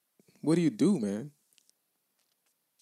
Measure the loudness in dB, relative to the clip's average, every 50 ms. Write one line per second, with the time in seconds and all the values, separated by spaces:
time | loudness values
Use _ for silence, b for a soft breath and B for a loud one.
0 | _ _ _ _ _ _ _ _ -2 0 0 2 2 0 0 2 0 2 2 0
1 | -2 -4 -4 -6 -8 -12 _ _ _ _ _ _ _ _ _ _ _ _ _ _
2 | _ _ _ _ _ _ _ _ _ _ _ _ _ _ _ _